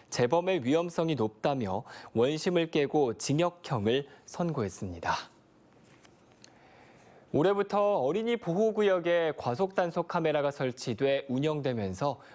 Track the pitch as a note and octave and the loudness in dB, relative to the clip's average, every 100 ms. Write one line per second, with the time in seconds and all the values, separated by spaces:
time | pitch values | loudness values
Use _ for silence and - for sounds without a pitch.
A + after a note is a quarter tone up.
0 | - - B2 E3+ F3+ F#3+ A#2+ D#3 F3 E3+ | -8 0 2 2 2 0 2 2 0 -2
1 | E3 D3+ A2 - D3+ C#3 G#2 F#2+ - - | -2 0 -2 -2 -2 0 -2 -4 -8 -14
2 | - A2+ B2 D#3 F#3+ F3 D#3+ D#3+ C#3 D#3 | -6 0 2 2 0 0 2 0 2 2
3 | C3+ G#2+ - C#3+ F3 - - B2 G2+ B2+ | 2 0 0 2 0 -2 -6 -2 2 0
4 | C#3+ - - - F3 C#3+ G2+ - G2 F2 | -2 -12 -12 -4 -2 -2 -4 -6 -8 -6
5 | - - - - _ _ _ _ - - | -4 -4 -6 -18 _ _ _ _ -20 -20
6 | - _ _ - - - - - - - | -20 _ _ -20 -20 -20 -20 -20 -20 -20
7 | - - - C3 E3+ G3+ G3+ G3+ G3+ G3 | -20 -20 -4 2 2 2 0 0 2 2
8 | B2+ F3+ A3+ A#3 F3 E3+ A3 G#3+ G#3 F#3 | 0 0 -2 -2 -2 0 0 2 2 2
9 | E3+ E3+ D#3+ C#3+ - A#2+ F#3+ F#3+ F3+ E3+ | 2 2 0 -2 -2 0 0 0 -2 -2
10 | E3 F3 D#3+ D3+ C#3+ C#3 C3 A#2+ - A2 | -2 0 2 2 0 -2 -4 -4 -6 0
11 | C#3 C#3 - B2+ D3+ D#3 C3+ A#2+ G2 F#2 | 2 0 0 -2 0 -2 -2 -2 -4 -2
12 | C#3+ C3+ - | -4 -4 -10